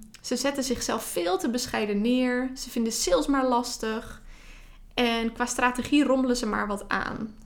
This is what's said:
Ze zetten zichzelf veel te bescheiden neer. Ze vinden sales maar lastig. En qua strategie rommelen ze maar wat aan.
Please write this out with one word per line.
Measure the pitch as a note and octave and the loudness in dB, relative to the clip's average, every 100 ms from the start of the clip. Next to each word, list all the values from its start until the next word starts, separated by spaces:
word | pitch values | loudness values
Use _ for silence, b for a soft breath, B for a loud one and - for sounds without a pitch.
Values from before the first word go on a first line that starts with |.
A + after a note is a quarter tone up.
| - - | -16 -12
Ze | - B3 | -4 0
zetten | C#4 C#4 | 0 0
zichzelf | C4 A#3 - - | -2 -2 -2 -2
veel | - F4 F4 F#4 | -4 -2 0 0
te | C#4 | 0
bescheiden | A#3+ - A3 G#3 G3+ | -2 -2 -2 0 2
neer. | A#3 B3+ B3 B3 C4 | 2 2 2 0 -2
Ze | C4 - | -6 -6
vinden | A#3 A3+ | -2 0
sales | A3+ - E4 D4 | 0 2 2 4
maar | C#4 B3+ | 4 4
lastig. | A#3+ B3 - A3 A3 - - B B B B B B - | 2 0 -4 -4 -4 -6 -14 B B B B B B -6
En | - A#3+ A#3 A3+ | 0 2 2 0
qua | A3+ A#3+ | -2 -4
strategie | - B3 B3 - D4 | 0 0 0 4 4
rommelen | C4 C4 C4 A#3+ | 6 4 4 2
ze | A3 | 0
maar | G#3 G#3 | 0 -2
wat | G3+ - | -4 -2
aan. | G3 - - A3 - | -2 -2 -6 -8 -10